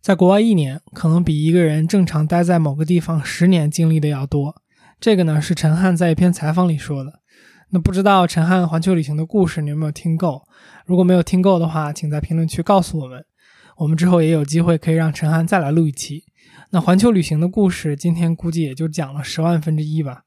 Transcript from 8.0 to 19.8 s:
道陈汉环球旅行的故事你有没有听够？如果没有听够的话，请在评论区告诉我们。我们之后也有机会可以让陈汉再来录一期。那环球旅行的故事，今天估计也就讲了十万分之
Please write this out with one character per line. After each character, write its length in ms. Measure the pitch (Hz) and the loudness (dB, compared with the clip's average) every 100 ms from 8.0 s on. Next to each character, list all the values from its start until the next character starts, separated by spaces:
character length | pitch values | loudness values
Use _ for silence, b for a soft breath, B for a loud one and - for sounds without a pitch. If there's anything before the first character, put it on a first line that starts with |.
道 240 | 196 196 175 | 4 4 2
陈 180 | - | 0
汉 240 | 160 185 170 | 0 2 0
环 140 | 165 | -2
球 100 | 170 | 0
旅 80 | 180 | -2
行 140 | 143 147 | -2 -4
的 80 | |
故 220 | 165 214 175 | -2 0 0
事 160 | 160 | -2
你 80 | 147 | -6
有 60 | 147 | -4
没 80 | |
有 80 | 156 | -6
听 240 | 147 170 160 | -6 -4 -2
够？ 260 | 175 135 _ b b b | -2 -6 _ b b b
如 120 | - 180 | -2 2
果 80 | |
没 100 | 180 | 4
有 80 | 180 | 4
听 180 | 170 180 | 2 2
够 200 | 185 180 | 2 2
的 80 | 165 | 0
话， 240 | 160 147 | -2 -6
请 180 | 147 151 | -6 -6
在 100 | 151 | -6
评 160 | 147 165 | -4 -2
论 120 | 165 | -2
区 120 | - | -4
告 220 | 170 196 | 0 0
诉 160 | 175 160 | 0 -6
我 80 | 131 | -10
们。 180 | 127 - _ b b b b | -16 -20 _ b b b b
我 100 | 151 | -2
们 100 | 160 | 2
之 120 | 180 | 4
后 120 | 180 | 4
也 100 | 160 | 4
有 140 | 160 | 0
机 160 | 143 160 | 0 0
会 160 | 170 160 | 2 0
可 140 | - | 0
以 40 | |
让 180 | 160 160 | 0 0
陈 180 | 147 156 | -2 -2
汉 160 | 160 165 | 0 0
再 140 | 196 | 0
来 100 | 143 | 0
录 160 | 156 160 | 0 0
一 60 | |
期。 320 | 139 - 151 _ b b b b | -2 -12 -14 _ b b b b
那 100 | 180 | -2
环 180 | 160 185 | 2 4
球 140 | 233 | 4
旅 100 | 202 | 2
行 160 | 156 151 | 0 -2
的 80 | 175 | -2
故 240 | 202 196 | 0 0
事， 240 | 170 160 | 0 -6
今 180 | 143 175 | -4 -2
天 220 | 170 170 | 0 -2
估 160 | 165 170 | -2 -4
计 120 | 165 | -4
也 120 | 151 | -4
就 140 | 135 160 | -4 -6
讲 260 | 156 143 | -6 -8
了 80 | 143 | -8
十 200 | 135 - | -10 -2
万 200 | 165 170 | 0 0
分 140 | 151 | 0
之 80 | 156 | -4